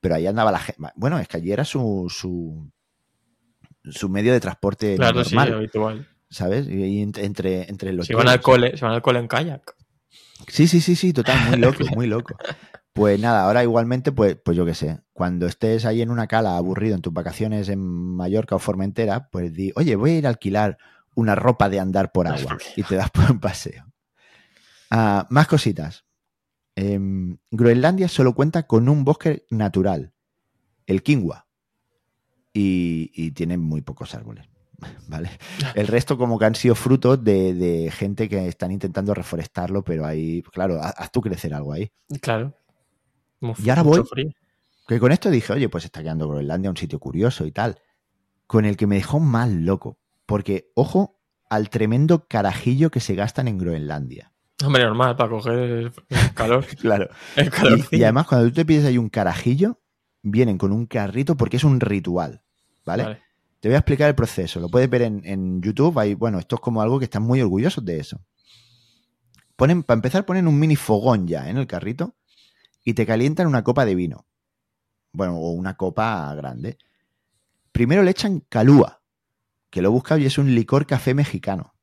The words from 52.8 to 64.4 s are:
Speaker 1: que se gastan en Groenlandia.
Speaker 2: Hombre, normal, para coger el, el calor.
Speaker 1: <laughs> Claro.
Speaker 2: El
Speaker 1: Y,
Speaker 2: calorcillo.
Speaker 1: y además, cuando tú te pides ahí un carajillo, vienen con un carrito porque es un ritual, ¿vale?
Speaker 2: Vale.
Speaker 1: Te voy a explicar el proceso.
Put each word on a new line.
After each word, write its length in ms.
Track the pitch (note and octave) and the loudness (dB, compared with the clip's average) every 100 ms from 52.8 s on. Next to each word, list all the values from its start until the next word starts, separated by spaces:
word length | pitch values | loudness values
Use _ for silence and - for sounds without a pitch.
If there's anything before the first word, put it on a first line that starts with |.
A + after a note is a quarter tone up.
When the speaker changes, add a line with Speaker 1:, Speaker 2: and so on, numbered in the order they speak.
| D#3 | 2
Speaker 1:
que 100 | B2+ | 0
se 160 | - F#2+ | -2 -2
gastan 320 | G#2 - C3 | -2 -2 -4
en 100 | G2+ | -2
Groenlandia. 760 | F2 E2 D2 D2+ C#2 - - _ _ _ | -4 -4 -6 -8 -8 -12 -20 _ _ _
Speaker 2:
Hombre, 200 | C#3 C3+ | 2 4
normal, 320 | A#2+ A2 B2+ B2 | 4 4 0 2
para 140 | A#2 | -2
coger 240 | A2+ A#2 A#2+ | -2 -4 -2
el, 340 | B2 A#2+ A#2 - _ | -2 -4 -6 -10 _
el 240 | B2+ A#2+ | 2 2
calor. 320 | - A2+ B2 C3+ | 0 2 2 0
Speaker 1:
<laughs> 100 | - | -4
Claro. 260 | A#2 G2+ F#2 - - - | 0 2 0 -8 -6 2
Speaker 2:
El 100 | C#3+ | 2
Speaker 1:
Y, 20 | |
Speaker 2:
calorcillo. 480 | - A3 - C#3 - | 4 6 6 4 4
Speaker 1:
y 60 | |
además, 240 | A2+ A#2+ D#3 | 4 4 4
cuando 200 | B2+ A#2 | 4 4
tú 40 | C3 | 2
te 100 | D#3+ | 2
pides 180 | D#3 D3 | 4 4
ahí 120 | B2 | 2
un 100 | A2+ | 0
carajillo, 680 | A2+ F#2 F2 - C3 G3+ A#3+ _ _ _ _ | 0 -2 0 0 2 0 -2 _ _ _ _
vienen 360 | G#2 G#2+ B2 F#2 | -4 2 2 2
con 160 | G2 | 0
un 120 | G#2 A#2 | -2 -4
carrito 520 | A#2+ G2+ G#2+ C#3 D#3 | -4 -4 -4 -2 0
porque 180 | - B2 | 0 2
es 60 | |
un 160 | D3 C3 | 4 4
ritual, 640 | A2+ G2+ F2 F2 D#2+ G#2 _ _ _ _ - | 2 -2 -2 -4 -4 -8 _ _ _ _ -8
¿vale? 180 | F2+ | -6
Speaker 2:
Vale. 180 | A2+ G#2+ _ _ _ _ | -6 -10 _ _ _ _
Speaker 1:
Te 80 | G#2 | 0
voy 60 | C3+ | 2
a 40 | |
explicar 300 | - C#3 D3 | 2 2 2
el 60 | C#3 | 2
proceso. 440 | A#2 - | -2 -2